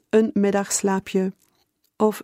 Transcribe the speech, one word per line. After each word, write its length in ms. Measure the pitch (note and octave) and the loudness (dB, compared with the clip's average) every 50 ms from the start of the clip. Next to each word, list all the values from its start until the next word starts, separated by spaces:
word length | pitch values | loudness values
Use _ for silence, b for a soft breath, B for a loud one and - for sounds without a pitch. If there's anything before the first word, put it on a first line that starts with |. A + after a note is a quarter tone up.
| _ _ | _ _
een 200 | - A3 A3 A3 - | 2 2 2 2 2
middagslaapje 960 | G3+ G3 G3+ G3 G3+ G3 - - - - G3 F#3+ F#3+ - - - F#3+ F#3 G3 - _ _ _ _ _ _ _ _ _ _ _ _ | 0 2 2 2 0 -2 -2 -4 -2 0 0 0 -2 -2 -4 -4 -2 -2 -4 -6 _ _ _ _ _ _ _ _ _ _ _ _
of 260 | - G#3+ G#3+ G#3 - | 0 0 0 0 -4